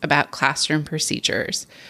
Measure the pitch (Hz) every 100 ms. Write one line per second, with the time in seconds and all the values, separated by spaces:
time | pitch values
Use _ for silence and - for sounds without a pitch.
0 | 147 143 - - 135 135 - 156 147 156
1 | - - - - - - - -